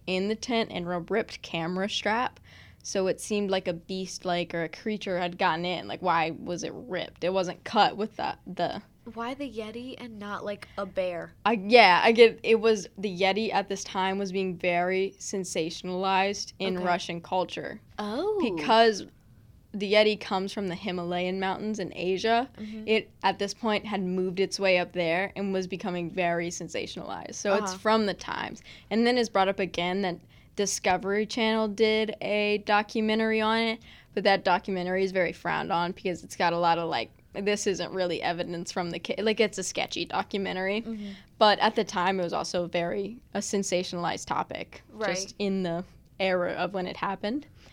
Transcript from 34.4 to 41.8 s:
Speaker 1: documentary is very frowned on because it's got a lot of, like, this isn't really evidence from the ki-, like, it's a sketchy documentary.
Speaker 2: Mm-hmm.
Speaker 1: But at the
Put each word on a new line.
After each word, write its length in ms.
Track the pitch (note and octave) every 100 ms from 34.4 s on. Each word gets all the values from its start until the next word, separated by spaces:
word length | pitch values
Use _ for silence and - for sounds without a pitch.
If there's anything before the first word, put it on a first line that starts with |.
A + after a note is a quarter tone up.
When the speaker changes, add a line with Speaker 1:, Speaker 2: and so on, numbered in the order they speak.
| F#3+
Speaker 1:
documentary 580 | F3+ - F#3 F3+ F#3
is 80 | F#3+
very 220 | F#3 E3+
frowned 360 | E3+ E3+ D#3 D#3+
on 220 | E3+ F3
because 320 | E3+ F#3+ E3+
it's 140 | - -
got 160 | F3
a 40 | E3+
lot 200 | E3+ E3+
of, 100 | E3
like, 220 | C3 A2+ - -
this 340 | - G3+ G#3 G#3
isn't 240 | F#3 E3+
really 300 | F#3 F3+ D#3
evidence 500 | - E3+ E3+ E3+ F3+
from 180 | G3+ F3
the 80 | E3
ki-, 220 | - -
like, 200 | G#3+ G#3+
it's 160 | G#3+ G3
a 60 |
sketchy 420 | F#3 - - - F3
documentary. 760 | - G3+ G3+ F#3+ F3+ F#3+ G#3
Speaker 2:
Mm-hmm. 240 | A3+ G#3+ G3+ G3 - -
Speaker 1:
But 200 | G#3+ G3+
at 160 | A3
the 80 | A3+